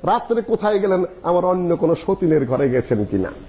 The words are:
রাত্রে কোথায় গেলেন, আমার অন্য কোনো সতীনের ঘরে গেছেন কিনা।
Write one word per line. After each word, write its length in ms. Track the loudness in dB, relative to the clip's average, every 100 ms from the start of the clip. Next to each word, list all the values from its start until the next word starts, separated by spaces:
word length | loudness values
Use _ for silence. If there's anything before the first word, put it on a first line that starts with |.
রাত্রে 400 | 0 -2 0 -2
কোথায় 360 | 0 -2 0 0
গেলেন, 260 | 2 0 -2 -4
আমার 220 | 0 2
অন্য 320 | 2 0 0 0
কোনো 180 | 2
সতীনের 520 | 0 -2 0 2 2 2
ঘরে 240 | 0 2
গেছেন 340 | 0 0 -2
কিনা। 240 | 0 -2 -2 -6